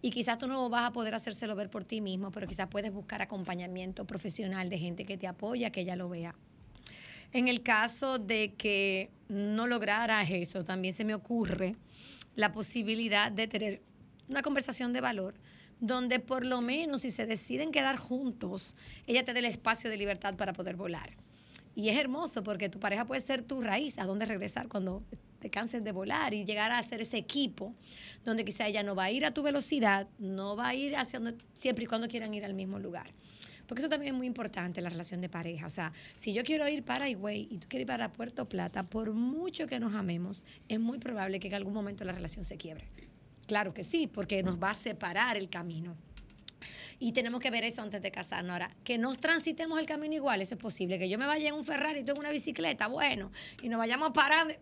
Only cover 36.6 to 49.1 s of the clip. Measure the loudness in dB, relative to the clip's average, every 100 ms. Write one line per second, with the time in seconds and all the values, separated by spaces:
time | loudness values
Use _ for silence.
36.6 | 2 0 0 0 0 -2 -2 -4 -4 -8
37.6 | -6 -4 -2 0 -2 -2 -6 -4 -4 -2
38.6 | -2 -2 -2 -2 0 2 2 0 -2 -4
39.6 | -2 0 0 0 0 0 -2 -6 -12 -20
40.6 | -4 0 0 0 -4 -2 -2 -2 -2 -2
41.6 | -2 -2 -4 -4 -6 -4 -6 -6 -8 -8
42.6 | -10 -12 -14 -16 -18 -20 -20 -20 0 2
43.6 | 2 -2 0 2 2 0 0 2 2 2
44.6 | 2 2 -4 -4 -2 2 4 2 -2 -4
45.6 | -4 -4 -6 -10 -14 -18 -18 -12 -12 -10
46.6 | -14 -14 -14 -4 0 2 2 0 0 2
47.6 | 0 -2 -6 -4 -4 -6 -4 -4 -2 -4
48.6 | -4 -8 -2 2 2